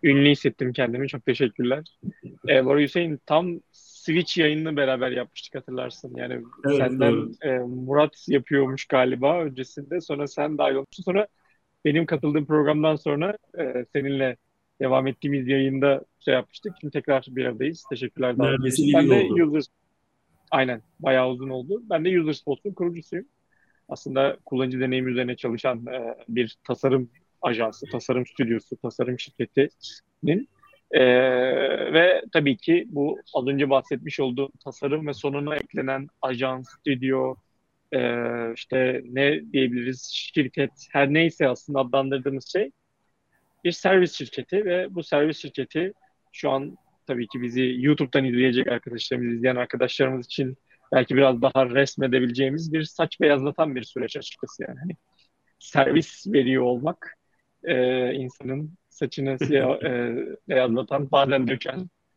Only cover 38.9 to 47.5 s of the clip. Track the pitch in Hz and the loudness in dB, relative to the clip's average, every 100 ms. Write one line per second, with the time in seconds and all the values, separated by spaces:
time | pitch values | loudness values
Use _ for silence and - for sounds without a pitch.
38.9 | 127 123 127 143 156 151 139 127 123 120 | -2 -6 0 0 0 -2 0 0 0 -4
39.9 | 127 - - - - 127 - 139 _ - | -8 -8 -10 -4 -2 -2 -2 -4 _ -6
40.9 | 147 139 151 165 - 143 127 - 143 127 | 0 2 4 2 2 0 0 -4 -2 0
41.9 | 139 135 139 131 135 - 180 269 _ _ | 0 0 -2 -4 -6 -4 -2 -2 _ _
42.9 | _ _ _ _ _ _ _ 175 170 190 | _ _ _ _ _ _ _ -4 -2 4
43.9 | 190 180 - 127 - 123 190 208 180 190 | 4 4 0 -10 -10 -4 -4 0 -2 -4
44.9 | 185 156 147 151 151 147 - 127 156 185 | -8 -2 2 2 -2 -10 -8 -6 -4 -4
45.9 | 214 _ _ _ - - 135 143 - _ | -8 _ _ _ -6 -2 -2 -4 -14 _
46.9 | _ - 123 113 131 120 | _ -8 -6 -6 -6 -4